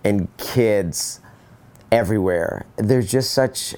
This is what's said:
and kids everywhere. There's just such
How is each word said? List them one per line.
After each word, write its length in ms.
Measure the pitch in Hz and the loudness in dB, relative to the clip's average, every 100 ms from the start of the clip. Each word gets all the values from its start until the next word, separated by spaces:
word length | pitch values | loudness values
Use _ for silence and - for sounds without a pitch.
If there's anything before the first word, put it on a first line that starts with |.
and 320 | 107 101 87 - | 0 0 -2 -8
kids 840 | - 131 113 104 87 76 - - - - - - - - - | -4 0 2 2 0 -4 -8 -10 -18 -20 -20 -20 -20 -20 0
everywhere. 720 | 113 98 107 92 87 82 - - - | 0 2 0 2 0 -2 -4 -8 -4
There's 340 | 107 127 98 | 2 2 2
just 200 | 127 127 | 0 0
such 420 | - 131 - - | 0 0 -2 -10